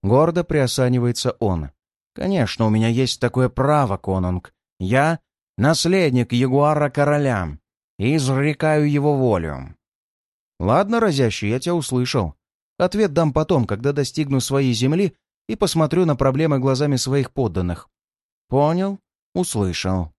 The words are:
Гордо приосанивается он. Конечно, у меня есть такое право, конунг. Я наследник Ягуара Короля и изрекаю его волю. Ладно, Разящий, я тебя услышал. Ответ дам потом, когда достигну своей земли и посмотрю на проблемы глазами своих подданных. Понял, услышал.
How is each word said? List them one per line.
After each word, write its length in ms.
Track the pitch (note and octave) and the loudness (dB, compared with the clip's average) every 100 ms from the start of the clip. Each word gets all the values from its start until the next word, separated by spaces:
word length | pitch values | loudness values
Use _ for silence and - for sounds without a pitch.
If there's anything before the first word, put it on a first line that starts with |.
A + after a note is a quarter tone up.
Гордо 420 | G2 B2+ D#3+ E3+ | 2 2 2 0
приосанивается 880 | E3+ D3+ B2+ - B2 B2 A#2+ A#2+ B2+ | -2 0 0 0 0 2 0 -2 -6
он. 400 | - A2 F2 C#2+ _ _ _ _ | -2 -2 -2 -6 _ _ _ _
Конечно, 500 | - - G3 A2+ - | -8 -2 0 -2 0
у 60 | A2+ | 0
меня 180 | G#2+ A2+ | 2 2
есть 320 | A#2 C3 - | 0 0 -2
такое 300 | A#2+ C3 B2+ | -2 0 -2
право, 480 | - C3+ D3+ B2+ F#2+ | 0 0 2 0 -2
конунг. 560 | - F#2+ F2+ F2+ - _ _ _ | -2 -2 -2 -4 -8 _ _ _
Я 400 | F#2 B2+ D3+ E3 _ _ _ - | 0 2 2 -2 _ _ _ 0
наследник 760 | B2+ D#3+ E3 F#3+ E3 B2+ A#2 | 2 2 2 2 2 2 0
Ягуара 560 | A#2+ C3 C3+ D3 D3+ D3 | 0 2 2 2 2 0
Короля 720 | C3+ C#3+ D3 C#3 G#2+ E2 D2 _ _ _ - | 0 0 2 0 -2 -4 -8 _ _ _ -4
и 180 | G#2+ D#3 | 0 0
изрекаю 760 | C3 C3+ D3 D3 D#3 D3+ D3 | 0 0 -2 0 0 2 2
его 260 | C#3+ D3 C#3+ | 2 0 2
волю. 600 | B2+ G2 D#2+ C2+ C2 - _ _ _ _ _ _ _ _ | 2 0 -2 -8 -12 -18 _ _ _ _ _ _ _ _
Ладно, 400 | F#2 C#3 G3+ A#3 | 0 2 2 0
Разящий, 500 | A3 C#3 A#2+ - G#2 | 0 2 0 0 -4
я 100 | B2 | -4
тебя 140 | E3+ | -2
услышал. 600 | F3 D3 B2+ B2 C3 E2+ - _ _ _ _ | -4 -2 -2 -2 -2 -4 -8 _ _ _ _
Ответ 340 | F3+ G3+ G3+ | -2 0 0
дам 200 | D3 D#3 | 2 0
потом, 340 | C#3 D#3 E3 A2 | 0 0 0 0
когда 260 | G#2 C3+ | -2 -2
достигну 480 | C#3+ C3+ - C#3+ C3+ | -2 -4 -4 -2 -2
своей 320 | - C#3 C3+ | 0 0 0
земли 440 | A2+ C3 E3 G3+ _ _ _ - | 2 2 2 0 _ _ _ -10
и 80 | A3 | -2
посмотрю 500 | F#3+ E3 D#3 E3 F3 | 0 2 0 2 0
на 80 | |
проблемы 460 | C3 C3+ C3+ D#3+ C#3 | 2 0 2 0 0
глазами 360 | C3+ C3 D3 C3 | 0 0 0 0
своих 360 | B2+ C#3 C3 | 0 -2 -2
подданных. 580 | - A#2 F#2 F2 E2+ - _ _ _ _ _ _ | -2 -2 -2 -4 -4 -12 _ _ _ _ _ _
Понял, 520 | C3 D3 E3+ G3 G3 _ _ _ | 0 2 0 -2 -6 _ _ _
услышал. 800 | - F3+ A2+ F#2+ E2+ F#2+ F#2 E2 | -6 -4 -2 -2 -2 -4 -4 -4